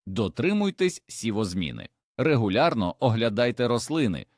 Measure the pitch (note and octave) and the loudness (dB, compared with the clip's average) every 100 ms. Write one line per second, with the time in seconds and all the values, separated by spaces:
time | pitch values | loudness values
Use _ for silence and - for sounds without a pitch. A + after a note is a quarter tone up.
0 | - F#2+ F#2+ - D#3+ G#3 G3+ - F#3 - | -8 -2 -2 0 0 2 0 0 -2 -2
1 | - - A2+ G#2 G#2 F2+ D2+ A1+ - _ | -14 -8 -4 -2 -2 -2 -4 -6 -14 _
2 | _ - C#3+ C#3 G#2+ G#2 E3 A#2+ F2+ - | _ -2 0 2 2 2 2 2 -2 0
3 | C3 A2+ A2+ G#2 A#2+ A#2+ A#2+ A#2+ - D#3+ | 0 2 0 2 0 0 0 0 -2 0
4 | B2 D2 - | 0 -2 -8